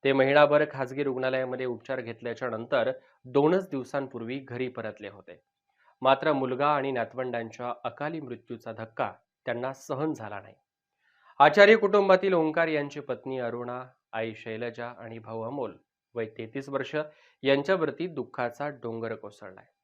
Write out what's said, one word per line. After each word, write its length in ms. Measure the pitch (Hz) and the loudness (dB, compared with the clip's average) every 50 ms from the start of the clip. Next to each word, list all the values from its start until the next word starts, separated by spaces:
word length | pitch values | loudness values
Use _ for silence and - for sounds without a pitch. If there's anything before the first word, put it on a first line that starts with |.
| - | 2
ते 80 | 135 135 | 2 4
महिनाभर 520 | 135 131 135 143 147 151 143 147 147 151 147 | 4 4 4 6 6 6 6 6 4 2 2
खासगी 320 | - 135 135 127 131 135 147 | -2 -8 -8 -6 -4 -4 -4
रुग्णालयामध्ये 640 | 139 131 127 131 131 131 131 131 127 127 123 131 | -4 -2 -2 -2 -2 -2 -2 -2 -4 -4 -6 -6
उपचार 340 | 127 120 110 - - 135 127 | -6 -6 -8 -8 -8 -8 -8
घेतल्याच्या 500 | 120 113 117 - - 120 117 113 131 123 | -6 -10 -12 -10 -8 -8 -8 -6 -6 -6
नंतर 420 | 113 110 117 117 - 131 113 127 131 - _ _ _ _ _ | -6 -6 -6 0 0 2 2 0 -2 -6 _ _ _ _ _
दोनच 440 | 131 127 139 143 156 180 190 196 - | 0 2 4 4 6 4 2 0 -2
दिवसांपूर्वी 680 | - 135 127 127 - 143 139 131 123 120 113 113 127 139 | -6 -8 -8 -4 -6 -6 -6 -6 -10 -10 -10 -8 -8 -10
घरी 300 | 135 - 120 123 131 123 | -10 -10 -8 -6 -6 -6
परतले 400 | 123 120 110 110 107 104 104 98 | -6 -8 -10 -10 -10 -12 -16 -16
होते. 320 | 98 101 95 - 90 - _ _ _ _ _ _ _ _ _ _ _ _ - | -16 -18 -20 -20 -20 -20 _ _ _ _ _ _ _ _ _ _ _ _ 4
मात्र 300 | 131 135 135 - 156 151 | 4 4 6 4 0 2
मुलगा 340 | 139 135 127 127 127 143 | 2 0 -2 -2 0 2
आणि 260 | 147 151 143 135 139 135 | 2 2 0 0 -2 -2
नातवंडांच्या 800 | 120 113 113 - 123 127 127 120 120 117 113 110 - 123 123 117 - _ | -2 -4 -4 -4 -6 -6 -4 -4 -6 -6 -8 -10 -10 -8 -8 -8 -6 _
अकाली 360 | 123 117 - 143 151 165 160 | -10 -8 -6 -8 -8 -6 -8
मृत्यूचा 520 | 143 123 120 120 _ _ 120 113 - 120 113 | -10 -10 -12 -12 _ _ -14 -12 -12 -14 -12
धक्का 400 | 110 113 113 _ - 131 104 95 _ _ _ _ _ _ | -12 -12 -14 _ -4 -4 -4 -4 _ _ _ _ _ _
त्यांना 280 | - 120 117 123 131 135 | -6 -6 -4 -4 -8 -8
सहन 420 | - - - 151 131 151 160 151 | -10 -10 -8 -6 -4 -4 -6 -6
झाला 260 | - 110 104 104 101 | -8 -10 -12 -12 -14
नाही. 140 | 98 104 - _ _ _ _ _ _ _ _ _ _ _ _ _ _ _ - _ | -16 -18 -20 _ _ _ _ _ _ _ _ _ _ _ _ _ _ _ 4 _
आचार्य 380 | 143 151 151 202 202 208 220 | 6 8 10 10 10 10 10
कुटुंबातील 560 | 220 220 202 185 208 196 196 190 185 190 196 185 | 8 8 4 4 4 6 6 6 6 6 2 2
ओंकार 360 | 170 160 156 156 170 165 165 | 2 2 2 2 0 0 0
यांची 320 | 156 151 143 143 139 147 | 0 -2 -2 -4 -8 -12
पत्नी 380 | 139 - 123 110 - 135 131 131 | -8 -8 -8 -8 -6 -8 -6 -4
अरुणा, 460 | 123 117 113 120 123 123 123 123 127 131 _ _ _ _ - | -6 -6 -6 -6 -8 -8 -10 -10 -12 -14 _ _ _ _ -8
आई 220 | 113 113 113 110 | -8 -8 -8 -8
शैलजा 520 | 110 - 117 110 110 120 120 113 - 120 | -12 -12 -12 -10 -8 -8 -10 -10 -10 -12
आणि 320 | 120 123 - 117 113 113 117 | -12 -12 -14 -16 -16 -16 -16
भाऊ 240 | 113 110 113 113 110 | -14 -12 -12 -10 -8
अमोल, 300 | 113 135 143 127 107 85 80 _ _ _ _ _ _ _ | -8 -8 -6 -8 -8 -10 -14 _ _ _ _ _ _ _
वय 120 | 120 113 | -8 -8
तेहतीस 420 | 110 - - 113 110 - 139 135 139 | -8 -8 -12 -14 -10 -10 -12 -10 -6
वर्ष, 280 | 139 135 131 - - 151 151 151 _ _ _ _ _ _ - | -6 -6 -6 -4 -6 -6 -6 -6 _ _ _ _ _ _ 2
यांच्यावरती 640 | 131 139 135 143 - 190 185 160 143 131 - 165 | 2 2 2 4 0 0 0 0 -2 -2 -4 -8
दुःखाचा 600 | 185 160 139 123 - - - 123 120 117 - 143 147 | -8 -6 -8 -10 -10 -6 -6 -6 -6 -4 -6 -8 -8
डोंगर 460 | 147 123 - 120 113 113 113 113 113 | -8 -10 -10 -10 -8 -6 -6 -8 -8
कोसळलाय. 500 | 107 - 104 104 - - 98 92 98 - _ _ _ | -10 -12 -18 -18 -18 -20 -20 -20 -20 -20 _ _ _